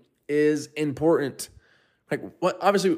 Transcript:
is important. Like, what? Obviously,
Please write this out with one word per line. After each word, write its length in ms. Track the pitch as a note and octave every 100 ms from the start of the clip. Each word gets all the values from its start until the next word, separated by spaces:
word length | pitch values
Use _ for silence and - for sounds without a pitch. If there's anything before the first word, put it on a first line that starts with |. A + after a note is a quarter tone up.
| _ _ -
is 380 | D3 D3+ D3+ - -
important. 720 | D3+ B2+ D#3 D3+ C3+ - - - _ _ _ _ -
Like, 120 | D3 G#2 -
what? 180 | F#3 -
Obviously, 300 | F3+ G3+ F#3